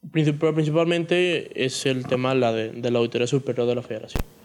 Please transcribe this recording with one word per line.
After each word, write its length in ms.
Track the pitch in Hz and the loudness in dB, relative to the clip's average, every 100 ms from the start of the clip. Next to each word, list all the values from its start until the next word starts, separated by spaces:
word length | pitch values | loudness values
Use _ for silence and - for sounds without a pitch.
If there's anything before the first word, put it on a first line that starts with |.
| - | -4
Princip-, 260 | 160 151 151 | 0 2 2
pero 140 | 160 | 0
principalmente 1080 | 156 151 160 170 170 165 180 180 151 - - 127 | 2 2 2 2 0 2 2 2 0 -4 -4 -2
es 200 | - 139 | 0 -2
el 200 | 131 127 | -2 -2
tema 300 | 127 131 131 | 0 2 2
la 160 | 120 | 2
de, 160 | 113 110 | 0 -4
de 200 | 120 123 | -4 0
la 80 | 120 | 0
Auditoría 280 | 117 120 120 | 0 0 0
Superior 400 | 139 127 123 120 | 0 0 0 0
de 80 | 123 | 0
la 60 | |
Federación. 420 | - 110 - - - - | -4 -10 -4 -4 -4 -10